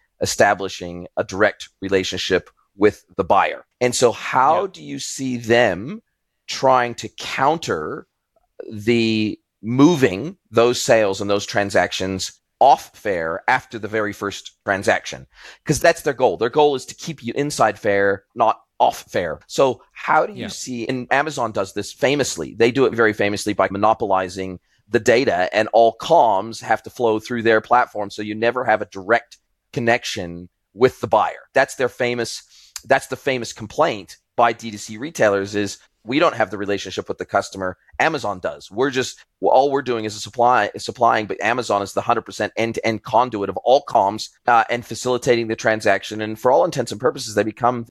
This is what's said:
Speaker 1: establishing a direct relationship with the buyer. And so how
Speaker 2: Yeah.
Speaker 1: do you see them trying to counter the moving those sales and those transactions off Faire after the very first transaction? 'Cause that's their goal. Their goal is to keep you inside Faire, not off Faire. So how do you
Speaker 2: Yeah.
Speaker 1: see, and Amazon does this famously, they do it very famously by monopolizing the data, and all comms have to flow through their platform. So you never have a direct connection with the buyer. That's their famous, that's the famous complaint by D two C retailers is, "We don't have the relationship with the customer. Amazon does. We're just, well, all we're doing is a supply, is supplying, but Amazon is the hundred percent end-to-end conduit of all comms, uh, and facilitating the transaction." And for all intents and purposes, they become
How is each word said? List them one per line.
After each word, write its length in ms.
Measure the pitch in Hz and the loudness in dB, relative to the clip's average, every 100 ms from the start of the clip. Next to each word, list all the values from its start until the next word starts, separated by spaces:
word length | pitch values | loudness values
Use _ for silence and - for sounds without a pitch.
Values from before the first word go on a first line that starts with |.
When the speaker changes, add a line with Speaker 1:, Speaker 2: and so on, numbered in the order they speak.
| _ - | _ -8
Speaker 1:
establishing 880 | - - 107 101 95 - 90 87 87 - | -4 2 2 2 -4 -10 -12 -12 -10 -6
a 80 | |
direct 460 | 101 95 104 - - _ | -4 2 0 0 -14 _
relationship 720 | 98 95 92 90 - 92 - _ _ 98 | -2 0 0 -6 -2 -2 -2 _ _ 0
with 280 | 104 - _ - | 0 0 _ -6
the 80 | |
buyer. 420 | 90 98 82 69 - - | 0 2 2 -2 -12 -4
And 140 | 123 | -2
so 180 | 120 123 | 2 2
how 500 | 104 - 135 135 170 | 0 -2 0 2 2
Speaker 2:
Yeah. 60 | 196 | -2
Speaker 1:
do 100 | 165 | -8
you 160 | 147 139 | -14 -12
see 360 | - - 135 120 | -10 -8 -6 -4
them 640 | 113 117 117 90 117 220 - _ _ _ - | 2 4 4 0 -6 -12 -16 _ _ _ -14
trying 480 | - 135 127 120 117 | -2 2 4 2 -6
to 120 | 110 | -14
counter 1000 | - - - 139 165 - 90 78 139 - _ _ _ _ - - | -14 -10 -2 0 0 -4 -6 -6 -10 -14 _ _ _ _ -20 -14
the 680 | 107 104 120 113 110 107 - _ _ | -6 0 2 2 0 -2 -4 _ _
moving 760 | 104 123 147 165 127 92 143 196 _ | -4 4 4 6 2 0 -8 -14 _
those 280 | 107 120 120 | 2 2 2
sales 400 | - 117 104 95 | 2 4 4 0
and 80 | 101 | -2
those 160 | 101 | -2
transactions 840 | - 110 98 95 90 - 92 95 - - _ - | -2 -2 0 2 0 -2 -6 -6 -8 -14 _ 2
off 360 | 127 156 - - | 4 4 0 -10
Faire 460 | 107 90 82 87 - | -4 -4 -4 -4 0
after 300 | 127 - 117 | 0 -2 -12
the 100 | 104 | -6
very 240 | 110 104 | -2 -2
first 400 | 101 101 - - _ | -4 -6 -8 -14 _
transaction? 640 | - 98 98 92 - 64 67 _ - - | -2 -2 0 0 -2 -14 -16 _ -20 -10
'Cause 160 | - 135 | -4 0
that's 220 | 170 170 | 2 2
their 100 | 151 | -2
goal. 240 | 127 123 82 | 0 0 0
Their 120 | 110 | 0
goal 280 | 147 147 135 | 4 4 2
is 100 | - | -6
to 80 | |
keep 300 | - - 151 | -14 -12 -10
you 80 | 117 | -8
inside 420 | - 147 - 113 101 | -4 -2 2 0 0
Faire, 480 | 110 101 101 98 _ 117 | 0 2 2 0 _ 0
not 240 | 113 - _ - | 0 0 _ -2
off 240 | 123 - - | 0 0 -6
Faire. 300 | 107 85 73 - | -4 -4 -6 -6
So 340 | - 139 120 _ | 0 0 0 _
how 340 | - - 156 151 | -10 0 0 0
do 60 | |
you 100 | 107 | -4
Speaker 2:
Yeah. 60 | 107 | -12
Speaker 1:
see, 380 | - - 123 113 | -12 -10 -8 -6
and 220 | 131 123 | -6 -2
Amazon 380 | 135 151 135 113 | 0 0 -2 -4
does 220 | 107 95 | -4 -6
this 200 | - 98 | -6 -10
famously, 640 | - 127 143 127 - 71 | -2 0 2 0 -4 -6
they 160 | 101 117 | 2 2
do 140 | 123 | 4
it 100 | 123 | 2
very 180 | 113 113 | 4 2
famously 400 | 104 104 104 - | 2 0 -2 -2
by 160 | 101 98 | 0 0
monopolizing 920 | 98 107 110 107 95 95 92 92 90 _ _ _ | 2 2 2 2 0 0 -6 -10 -10 _ _ _
the 120 | 117 | 0
data, 480 | 107 120 127 87 90 | 4 4 4 0 0
and 160 | 104 110 | 0 2
all 240 | 113 113 - | 4 4 2
comms 600 | - 165 120 98 110 110 | 2 4 4 2 -2 -8
have 200 | 120 113 | -4 -4
to 60 | - | -4
flow 280 | - 117 110 | -2 0 0
through 240 | - 120 | -2 -2
their 180 | 110 110 | 2 2
platform. 500 | - 123 120 107 101 | 4 2 2 -2 -10
So 120 | - | -8
you 140 | 107 107 | -10 -2
never 280 | 117 123 | -2 0
have 160 | 123 107 | 0 0
a 60 | 104 | -2
direct 520 | 95 92 117 - - _ _ _ | -8 0 0 -2 -20 _ _ _
connection 760 | - 117 120 - - 87 85 87 _ _ | -6 0 0 -2 -10 -10 -12 -16 _ _
with 280 | 98 123 - | 2 2 2
the 80 | 104 | 0
buyer. 400 | 107 82 - - | 0 0 -4 -4
That's 220 | - 139 | 0 0
their 140 | - 123 | 0 -4
famous, 540 | - 123 120 113 - - _ - - | -2 -4 -4 -6 -8 -16 _ -20 -10
that's 240 | 117 135 - | -2 -2 -2
the 80 | 123 | -8
famous 360 | - 131 113 | -4 -4 -6
complaint 640 | - 110 - 160 110 90 - _ - | -10 -8 -2 0 -2 -10 -20 _ 0
by 160 | 120 | 0
D 180 | 113 117 | 0 -8
two 80 | 104 | -12
C 200 | - 110 | -12 -12
retailers 580 | 110 - 107 101 98 104 | -10 0 2 2 0 -2
is, 220 | 101 - _ _ | -4 -6 _ _
"We 160 | 107 135 | -4 2
don't 160 | 165 117 | 2 2
have 140 | 104 | -2
the 80 | 101 | -2
relationship 500 | 98 101 95 92 95 | -4 -4 -4 -8 -8
with 100 | 98 | -8
the 80 | 90 | -2
customer. 500 | 101 98 98 92 90 _ - | -2 -2 -6 -8 -8 _ -2
Amazon 400 | 143 156 107 92 | -2 -2 -4 -6
does. 320 | 82 73 - | -6 -8 -10
We're 200 | 101 139 | -2 -2
just, 280 | 127 123 - _ - | 0 -4 -6 _ -4
well, 120 | 92 | 2
all 200 | 127 143 | 4 4
we're 100 | 139 | 0
doing 220 | 127 117 | -2 -4
is 100 | 110 | -4
a 60 | 104 | -8
supply, 500 | - 123 120 123 104 | -10 0 4 4 2
is 100 | - | -4
supplying, 420 | - 110 120 117 104 | -10 0 2 2 0
but 160 | 101 | -2
Amazon 400 | 104 123 113 101 | -2 0 0 0
is 100 | 98 | -2
the 80 | - | -4
hundred 220 | - 117 | -2 -2
percent 300 | - - 104 - | -2 -4 -4 -2
end-to-end 460 | 113 - 110 110 | -4 -2 -2 -4
conduit 480 | - 110 127 113 98 | 0 0 0 -2 -4
of 60 | 92 | -4
all 260 | - 135 | 2 2
comms, 460 | - 123 98 110 - _ - | 4 2 2 -2 -8 _ 2
uh, 160 | 120 - | 2 2
and 160 | 120 117 | -2 -6
facilitating 600 | 113 123 123 135 117 113 | -6 -2 0 2 2 0
the 80 | 110 | -2
transaction." 640 | 120 110 104 98 - 107 | 0 0 2 0 -2 -8
And 160 | 107 110 | -8 -2
for 140 | 127 | 2
all 120 | 143 | 4
intents 280 | 175 143 120 | 2 0 -6
and 80 | 107 | -2
purposes, 340 | 123 131 117 | -2 -2 -4
they 80 | 104 | -2
become 440 | 110 - 120 120 113 | -2 0 0 0 -6